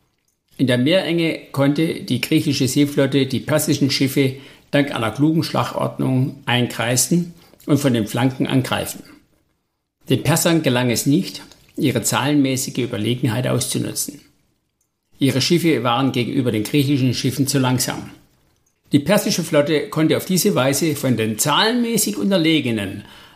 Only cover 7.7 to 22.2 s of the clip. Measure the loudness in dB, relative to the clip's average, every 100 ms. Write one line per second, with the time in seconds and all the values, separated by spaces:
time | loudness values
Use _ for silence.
7.7 | 2 2 0 0 0 0 0 0 0 0
8.7 | -2 -4 -10 -18 -20 _ _ _ _ _
9.7 | _ _ _ -2 0 2 0 2 2 2
10.7 | 2 0 0 2 0 0 -10 -18 -20 _
11.7 | -2 -2 0 0 0 2 2 2 -2 -4
12.7 | -4 -4 -2 -2 -2 -2 -2 -2 -2 -2
13.7 | -4 -4 -6 -8 -12 _ _ _ _ _
14.7 | _ _ _ _ -2 0 2 2 2 2
15.7 | 2 2 2 0 0 -2 0 0 -2 0
16.7 | 0 2 2 0 0 -2 -2 0 0 0
17.7 | 0 -2 -6 -12 -18 _ _ _ _ _
18.7 | _ _ 0 2 0 0 -2 0 2 2
19.7 | 0 -2 0 2 0 0 0 2 2 2
20.7 | 2 0 0 0 0 0 -2 0 2 2
21.7 | 0 0 0 -2 -2